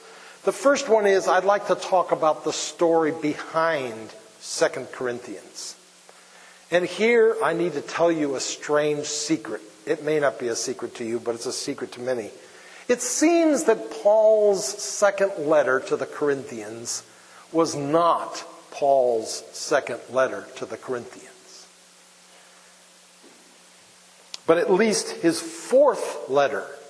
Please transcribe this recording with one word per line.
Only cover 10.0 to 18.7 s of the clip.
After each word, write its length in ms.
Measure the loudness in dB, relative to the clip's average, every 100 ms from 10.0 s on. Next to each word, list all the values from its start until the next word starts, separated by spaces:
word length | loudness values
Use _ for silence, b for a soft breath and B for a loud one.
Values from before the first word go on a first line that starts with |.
may 160 | 0 2
not 180 | 2 0
be 120 | -4
a 60 | -4
secret 380 | -4 -6 -8 -8
to 100 | -6
you, 140 | -4
but 160 | -4 -6
it's 100 | -6
a 80 |
secret 400 | -6 -6 -8 -8
to 80 | -8
many. 300 | -6 -4 -6 -12 B B B B -2
It 140 | -2
seems 640 | 0 2 4 4 4 2 2
that 260 | 0 -2
Paul's 760 | -2 2 6 6 6 6 2 -2
second 840 | -8 -8 0 0 2 -2 0 2
letter 320 | 4 4 2
to 140 | 0 -4
the 100 | -4
Corinthians 960 | -2 -2 -2 -4 -10 -10 -10 -10 -10 -12 B B B B
was 240 | 0 0 0
not 680 | 0 2 4 2 0 -10 -14 -18 -18